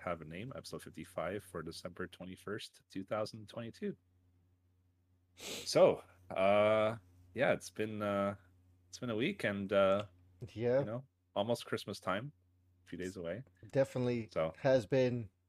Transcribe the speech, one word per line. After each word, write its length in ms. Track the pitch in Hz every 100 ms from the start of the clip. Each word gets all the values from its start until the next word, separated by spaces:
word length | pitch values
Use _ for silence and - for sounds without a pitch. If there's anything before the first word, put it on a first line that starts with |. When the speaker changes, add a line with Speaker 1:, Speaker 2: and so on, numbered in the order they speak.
Speaker 1:
Have 160 | 90 85
a 40 |
Name, 280 | 78 85 127 80
episode 260 | - 78
fifty-five 600 | - - 78 - 82 101
for 180 | - 87
December 440 | 80 80 90 87 90
twenty-first, 760 | - 90 90 - 110 - - _
two 120 | 95
thousand 440 | 95 107 107 113 104
twenty-two. 460 | - 117 - 208 - _ _ _ _ _ _ _ _ _ _ _ _ _ - - -
So, 380 | - 151 175 85 - - -
uh, 600 | - 95 104 107 110 107 117 - - -
yeah, 180 | - 139
it's 180 | 104 -
been, 320 | - 110 107
uh, 320 | 104 101 101 101 - _ _ _ _
it's 100 | -
been 120 | 123
a 60 | 110
week 280 | 151 202
and, 280 | 110 101 98
uh, 320 | 101 98 101 104 - _ _ 120
Speaker 2:
Yeah. 300 | 104 120 131
Speaker 1:
you 20 | 107
know, 180 | 120 - _ _ 101
almost 300 | 107 117 -
Christmas 340 | 110 - 101
time, 320 | - 95 143 - _ _ _ _ -
a 20 |
few 100 | 87
days 180 | 90 92
away. 280 | 85 98 135 _ 107
Speaker 2:
Definitely 640 | 135 135 127 123 120 110
Speaker 1:
So. 220 | - 80 -
Speaker 2:
has 300 | 139 131 101
been 420 | 135 127 123 110 -